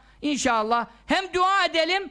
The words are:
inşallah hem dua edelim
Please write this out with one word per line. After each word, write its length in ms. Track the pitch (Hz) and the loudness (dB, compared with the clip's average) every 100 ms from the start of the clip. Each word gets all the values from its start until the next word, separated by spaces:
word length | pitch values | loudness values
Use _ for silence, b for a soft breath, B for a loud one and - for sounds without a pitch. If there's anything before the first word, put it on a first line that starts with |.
| B B | B B
inşallah 640 | 294 277 254 226 214 233 226 B B | -6 -2 0 0 0 -2 -2 B B
hem 260 | 330 370 | -2 0
dua 300 | 349 370 392 | 0 2 2
edelim 460 | 349 320 320 381 370 | 2 0 0 0 -4